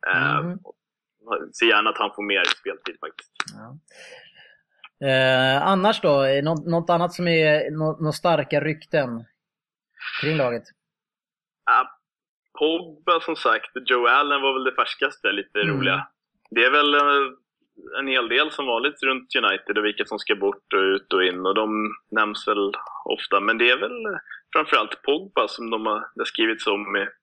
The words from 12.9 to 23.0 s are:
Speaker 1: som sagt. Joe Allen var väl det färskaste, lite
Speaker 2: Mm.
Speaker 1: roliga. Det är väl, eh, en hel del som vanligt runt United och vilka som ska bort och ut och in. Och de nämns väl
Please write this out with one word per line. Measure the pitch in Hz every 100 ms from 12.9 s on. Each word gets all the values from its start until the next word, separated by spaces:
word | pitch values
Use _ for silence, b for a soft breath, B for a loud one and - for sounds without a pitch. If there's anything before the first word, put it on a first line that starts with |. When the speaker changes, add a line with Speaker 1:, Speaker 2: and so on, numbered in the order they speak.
| 151 - 170
Speaker 1:
som | 165 156
sagt. | 123 110 - 127 127
Joe | 127 120
Allen | 131 147 143
var | 135
väl | 131
det | 127 127
färskaste, | 120 - 139 - 104
lite | 101 95 104
Speaker 2:
Mm. | 101 95
Speaker 1:
roliga. | 92 92 - _ _ _ _
Det | 113 123
är |
väl, | 139 147
eh, | 147 143 143 135 127 _ _ _ _ - 101
en | 135
hel | 131 117
del | 123 156
som | 151 135
vanligt | 117 135 147
runt | 135 131 127 135
United | 110 98 - 107
och | 107
vilka | 104 104
som | 107
ska | - 104
bort | 98 - _
och | 101
ut | 95 98 -
och | 95
in. | 92 90 92
Och | 98
de | 107 107 107 - _
nämns | 110 107 104 -
väl | 104 101 101 - -